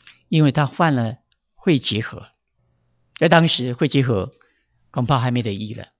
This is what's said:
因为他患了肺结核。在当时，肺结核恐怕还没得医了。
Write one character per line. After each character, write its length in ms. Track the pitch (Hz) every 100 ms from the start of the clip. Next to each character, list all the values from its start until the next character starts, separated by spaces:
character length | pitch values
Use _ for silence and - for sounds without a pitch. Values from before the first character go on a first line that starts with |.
| - _ _
因 160 | 160
为 80 | 151
他 140 | 131 143
患 280 | - 170
了 240 | 135 113 123 _ _ _ _
肺 140 | - 147
结 220 | - 104
核。 280 | 113 - - _ _ _ _ _ _ _ _ -
在 120 | 165
当 200 | 165 165
时， 260 | - 127
肺 140 | 120 156
结 160 | 143
核 280 | 127 107 92 - _ _ _ _ _
恐 140 | -
怕 140 | 120 139
还 140 | 123
没 100 | 123
得 100 | 110
医 220 | 98 104
了。 140 | 107 - _